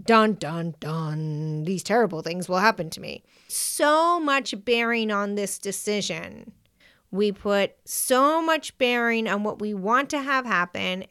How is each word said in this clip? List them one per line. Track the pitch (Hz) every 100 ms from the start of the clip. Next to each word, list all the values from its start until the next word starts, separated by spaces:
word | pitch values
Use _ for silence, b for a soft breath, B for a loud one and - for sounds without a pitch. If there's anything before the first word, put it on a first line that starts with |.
dun, | 151 226 214 202
dun, | 151 165 170 151
dun, | 151 160 156 156 156 151 156 156
"these | 156 185
terrible | - 226 214 160
things | 160 180 180
will | 180
happen | 214 208 160
to | 190
me." | 160 - _ b b
So | - - - 294 311 339 349
much | 302 269 - 214
bearing | 247 233 233 233 220
on | 202 202 202
this | 196 -
decision. | 202 185 - 208 - 165 170 - - - _ b b b b
We | 190 208
put | 196 208 202 190 -
so | - - - 254 285 320
much | 330 311 - -
bearing | 247 247 233 226 220
on | 202
what | 208 -
we | 214
want | 202 190 247 277
to | 294
have | 269 269 247
happen | 185 180 190 190 185 -